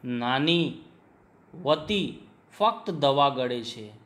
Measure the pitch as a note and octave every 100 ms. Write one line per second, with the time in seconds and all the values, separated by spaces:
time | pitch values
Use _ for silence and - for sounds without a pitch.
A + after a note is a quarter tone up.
0 | B2+ A#2+ A#2+ C3+ D3+ E3+ D#3+ - - -
1 | _ _ _ _ _ D#3 C#3+ D#3 - G3+
2 | C#3+ - - _ _ - G#3+ - - D#3+
3 | C#3 C#3 C#3+ B2+ B2 B2 A#2 A#2 G#2+ -